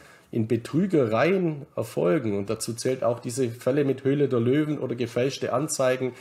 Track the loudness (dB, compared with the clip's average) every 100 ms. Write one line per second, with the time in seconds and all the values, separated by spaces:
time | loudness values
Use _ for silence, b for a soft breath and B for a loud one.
0 | B B B -2 0 0 0 0 2 2
1 | 4 4 4 2 0 -4 -8 -8 -6 0
2 | 2 2 0 -2 -2 -4 -4 -4 -4 0
3 | 0 -2 -4 -2 -2 -2 0 2 0 0
4 | 0 2 2 2 2 2 2 -2 -4 -4
5 | -2 0 -2 -2 -2 -2 -2 0 0 0
6 | -2 B